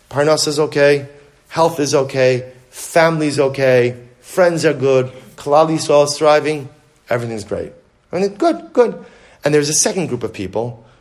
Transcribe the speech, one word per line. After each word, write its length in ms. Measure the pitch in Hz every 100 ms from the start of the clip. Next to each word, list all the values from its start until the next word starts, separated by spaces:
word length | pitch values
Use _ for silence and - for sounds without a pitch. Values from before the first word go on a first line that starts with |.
| -
Parnas 360 | 131 147 156 156
is 120 | 143
okay. 480 | 151 147 143 143 131 - - _ _
Health 300 | 165 165 165
is 160 | 143 143
okay. 560 | 135 135 127 127 - - _
Family's 680 | - - 170 165 160 151 135
okay. 560 | 135 135 131 127 120 120 - _
Friends 440 | - - 180 165
are 100 | 156
good. 380 | 135 135 131 127 - - -
Klal 320 | 147 147 160
Yisrael 360 | 160 - 147 147
is 120 | -
thriving. 520 | 151 151 143 151 131 - _ _ -
Everything's 360 | 120 117 113 -
great. 280 | 92 87 - _ _ -
I 80 | 170
mean, 160 | 196 196
good, 380 | 339 330 -
good. 300 | - 233 185 - _ _ _
And 120 | 147 151
there's 140 | 143
a 40 |
second 340 | 156 226 196 139
group 140 | 120
of 120 | 110
people 520 | - 92 104 120 120 - _